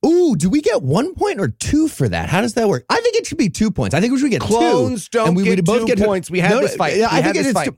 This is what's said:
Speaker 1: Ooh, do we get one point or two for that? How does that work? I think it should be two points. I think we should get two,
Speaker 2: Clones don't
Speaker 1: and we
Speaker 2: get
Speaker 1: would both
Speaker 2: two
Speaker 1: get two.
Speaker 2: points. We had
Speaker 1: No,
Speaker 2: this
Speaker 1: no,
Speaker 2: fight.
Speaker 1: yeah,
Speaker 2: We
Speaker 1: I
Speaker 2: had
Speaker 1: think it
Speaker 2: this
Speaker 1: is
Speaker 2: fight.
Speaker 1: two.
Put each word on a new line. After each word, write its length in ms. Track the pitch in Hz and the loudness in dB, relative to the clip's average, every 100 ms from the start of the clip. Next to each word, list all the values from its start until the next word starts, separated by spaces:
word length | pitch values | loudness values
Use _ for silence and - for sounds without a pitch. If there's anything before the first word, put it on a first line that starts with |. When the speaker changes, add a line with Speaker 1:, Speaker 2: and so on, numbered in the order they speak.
| - | 4
Speaker 1:
Ooh, 300 | 349 349 196 | 4 2 2
do 140 | 175 | 0
we 120 | 277 | 0
get 200 | 302 415 | 0 -2
one 320 | 139 160 302 | 0 0 0
point 260 | 370 415 349 | -2 -4 -2
or 80 | 190 | -4
two 400 | - - 294 311 | -4 -2 0 0
for 220 | - 123 | 0 -2
that? 180 | 85 82 | -2 -2
How 120 | 170 | -2
does 140 | 233 214 | -2 0
that 120 | 220 | 0
work? 180 | 139 - | -2 -2
I 100 | 285 | 0
think 140 | 480 453 | 0 -2
it 100 | - | -4
should 100 | 311 | -2
be 120 | 226 | -2
two 200 | - 214 | 0 -2
points. 240 | - 123 | 0 -2
I 80 | 131 | 0
think 120 | 226 | 0
we 60 | 262 | 0
should 120 | 277 | 0
get 100 | 185 | -2
two, 60 | 101 | 0
Speaker 2:
Clones 600 | 226 330 247 247 247 - | 2 2 2 0 -4 -4
don't 180 | 233 220 | 0 2
Speaker 1:
and 80 | 180 | 2
we 60 | |
Speaker 2:
get 140 | 190 190 | 2 2
Speaker 1:
would 80 | 170 | 2
both 160 | 233 | 0
Speaker 2:
two 60 | 226 | 0
Speaker 1:
get 100 | 233 | 0
two. 60 | 208 | 2
Speaker 2:
points. 260 | 190 - | 0 -2
We 80 | 180 | 0
had 120 | 175 | 2
Speaker 1:
No, 100 | 220 | 2
Speaker 2:
this 100 | 277 | 0
Speaker 1:
no, 60 | - | -2
Speaker 2:
fight. 200 | 160 170 | -2 0
Speaker 1:
yeah, 140 | 226 | 0
Speaker 2:
We 60 | - | 2
Speaker 1:
I 40 | |
Speaker 2:
had 20 | 311 | 0
Speaker 1:
think 100 | 320 | 0
it 40 | |
Speaker 2:
this 80 | 277 | 0
Speaker 1:
is 60 | |
Speaker 2:
fight. 140 | 190 | 0
Speaker 1:
two. 80 | 139 | -2